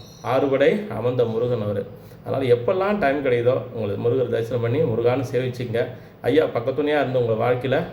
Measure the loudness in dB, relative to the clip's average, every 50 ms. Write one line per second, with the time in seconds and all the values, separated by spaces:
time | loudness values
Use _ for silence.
0 | -18 -20 -16 -10 -4 0 0 2 2 2 4 4 4 4 2 0 -4 -6 -6 -2
1 | -2 -2 2 2 0 0 0 0 0 0 0 -2 -2 -2 -2 -4 -4 -8 -12 -18
2 | -20 -20 -20 -12 -6 -4 -2 0 2 2 2 2 2 0 0 0 0 0 0 2
3 | 2 2 2 2 0 0 2 2 2 2 2 0 -2 -6 -8 -6 -4 -4 -4 -2
4 | 0 0 2 2 0 0 0 -2 -2 -2 -2 -2 0 0 0 0 0 0 0 2
5 | 2 2 2 0 -2 -2 -2 -2 -2 -2 -4 -6 -6 -4 -2 -2 -2 -2 -6 -14
6 | -18 -20 -12 -6 -2 2 4 4 2 2 0 -2 -2 -2 -2 -2 0 0 2 0
7 | 0 0 0 0 0 0 0 0 2 0 0 0 0 0 0 0 -2 -4